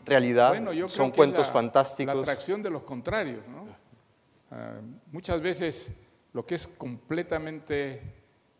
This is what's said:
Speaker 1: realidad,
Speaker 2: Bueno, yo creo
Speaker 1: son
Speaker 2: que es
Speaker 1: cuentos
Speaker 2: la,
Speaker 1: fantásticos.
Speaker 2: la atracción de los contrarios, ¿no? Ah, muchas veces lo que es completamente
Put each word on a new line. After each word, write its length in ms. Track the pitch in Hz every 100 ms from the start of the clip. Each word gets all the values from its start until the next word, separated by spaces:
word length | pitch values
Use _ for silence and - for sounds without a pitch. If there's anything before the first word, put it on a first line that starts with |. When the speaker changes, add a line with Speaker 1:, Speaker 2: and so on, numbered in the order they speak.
Speaker 1:
realidad, 440 | - 135 123 120 123
Speaker 2:
Bueno, 240 | 202 220
yo 140 | 160 185
creo 20 |
Speaker 1:
son 180 | - 131
Speaker 2:
que 60 |
es 40 | 139
Speaker 1:
cuentos 300 | 143 175 135
Speaker 2:
la, 60 |
Speaker 1:
fantásticos. 600 | 131 117 135 135 - 135
Speaker 2:
la 60 | 135
atracción 400 | 147 131 - 202
de 80 | 208
los 120 | 151
contrarios, 640 | 139 123 127 214 156 113 110
¿no? 200 | 143 208 - _ _ _ _ _ _ -
Ah, 300 | 117 113 110 110 135 -
muchas 280 | 156 185 170
veces 520 | 170 160 170 - - - _ _ _
lo 120 | 123
que 120 | - 170
es 100 | -
completamente 1400 | - 131 120 - 160 175 160 156 156 - 143 139 131 - - _ _ _